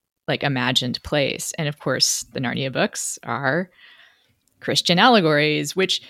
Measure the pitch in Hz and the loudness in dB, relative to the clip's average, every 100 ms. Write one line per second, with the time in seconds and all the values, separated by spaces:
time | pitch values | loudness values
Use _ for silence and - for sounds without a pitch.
0 | _ _ - 127 143 131 123 - 127 - | _ _ -6 -2 -2 0 0 0 -2 -6
1 | - 147 131 - - - 147 - 143 127 | -2 0 0 -2 -8 -6 -6 -4 -4 0
2 | - - - 135 123 120 135 135 202 - | 0 -2 -6 -6 -4 -4 -4 -2 -2 -4
3 | - - 120 120 135 160 190 _ - - | -8 -8 -6 -2 0 0 -4 _ -20 -20
4 | - _ _ _ _ _ - - - 175 | -20 _ _ _ _ _ -2 0 2 4
5 | 247 226 156 147 151 151 147 185 190 - | 6 6 6 4 2 0 -2 -2 0 -2